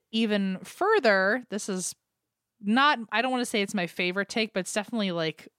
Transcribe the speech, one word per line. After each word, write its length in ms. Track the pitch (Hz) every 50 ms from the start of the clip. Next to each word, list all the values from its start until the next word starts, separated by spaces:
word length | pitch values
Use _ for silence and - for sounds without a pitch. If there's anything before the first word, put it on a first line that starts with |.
| _ _
even 460 | 220 226 233 208 214 202 196 190 185 175 196
further, 840 | - - - 359 415 440 403 269 220 196 190 190 196 226 254 240 -
this 200 | 196 202 - -
is 240 | 190 185 175 - - _ _ _ _ _ _ _ _ _ _ _ _ _
not, 360 | 214 202 220 262 277 294 294 240 220 -
I 100 | 214 220
don't 100 | 233 262
wanna 140 | 254 247 247
say 160 | - - 214
it's 140 | 196 190 -
my 100 | 196 175
favorite 440 | 170 - - 180 180 180 196 196 -
take, 240 | - 233 202 196 -
but 80 | 190
it's 120 | 180 - -
definitely, 380 | 214 196 - 240 226 202 190
like, 380 | 170 170 160 160 156 - - - _